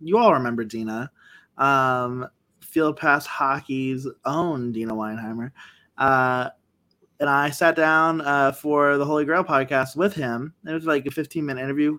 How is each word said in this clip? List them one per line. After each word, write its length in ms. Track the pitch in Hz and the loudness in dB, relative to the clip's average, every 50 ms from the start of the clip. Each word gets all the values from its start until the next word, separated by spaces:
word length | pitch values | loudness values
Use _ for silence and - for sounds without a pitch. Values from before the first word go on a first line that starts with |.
you 160 | 156 165 196 | -2 0 2
all 160 | 226 240 208 160 | 4 6 6 4
remember 300 | 131 123 120 120 117 113 | 4 2 0 -2 -4 -6
Dina, 480 | 107 113 113 110 110 110 113 127 139 - _ _ - - - _ _ _ - | -6 -8 -8 -6 -6 -6 -8 -8 -10 -14 _ _ -20 -20 -20 _ _ _ 0
um, 680 | 135 139 139 135 131 131 127 127 123 123 123 127 127 - _ _ _ _ _ _ | 2 4 4 4 4 2 2 0 -2 -4 -4 -6 -8 -10 _ _ _ _ _ _
Field 360 | - - - 160 156 151 143 | -20 -4 0 2 2 2 0
Pass 300 | - 160 156 143 147 - | 0 2 2 2 2 0
Hockey's 800 | - - - 143 135 135 139 - - 135 131 131 131 131 127 135 131 - - - | -4 -4 -2 -2 -2 -2 -2 -4 -6 -4 -4 -2 -4 -4 -4 -6 -10 -12 -8 -6
own 460 | 131 147 160 175 170 151 127 120 120 | -4 -2 -2 -2 -2 -2 -4 -4 -4
Dina 240 | 113 113 113 113 110 | -4 -6 -6 -6 -6
Weinheimer, 560 | 110 107 107 110 110 110 110 113 117 120 131 - - - - - _ _ _ _ - | -6 -6 -6 -8 -8 -10 -10 -10 -10 -10 -12 -14 -18 -20 -20 -20 _ _ _ _ -2
uh, 500 | 131 139 135 131 127 127 127 127 127 135 - _ _ _ _ _ _ _ _ _ _ _ _ - | 0 2 2 2 2 2 0 -2 -4 -6 -10 _ _ _ _ _ _ _ _ _ _ _ _ -2
and 100 | 285 143 | 0 2
I 220 | 139 143 143 147 | 2 2 2 0
sat 240 | 135 - 180 165 160 | 0 2 2 2 4
down, 460 | 160 156 156 160 160 160 165 160 160 | 4 4 4 4 4 4 2 0 0
uh, 300 | 147 143 143 143 139 135 | 0 0 2 4 2 2
for 460 | 139 - - 151 147 147 147 143 143 | 0 -2 -2 0 2 4 4 4 4
the 80 | 139 143 | 2 0
Holy 180 | 147 151 151 151 | 0 0 0 2
Grail 200 | 143 165 185 180 | 2 0 0 2
podcast 520 | 170 151 135 135 127 147 131 131 135 - | 2 0 0 2 2 0 0 0 -2 -2
with 180 | 147 185 202 - | -2 -2 0 -2
him. 400 | 165 135 120 117 120 131 160 - _ - | -4 -4 -4 -4 -6 -8 -10 -12 _ -10
It 80 | 160 160 | -8 -8
was, 120 | 165 160 | -4 0
like, 200 | 160 151 139 131 | 0 0 0 -2
a 60 | 139 | -4
fifteen-minute 500 | - 160 143 - - 165 151 143 131 127 131 | -6 -6 -8 -6 -6 -6 -6 -4 -6 -6 -6
interview. 340 | 139 139 147 151 151 151 | -4 -2 0 0 0 -2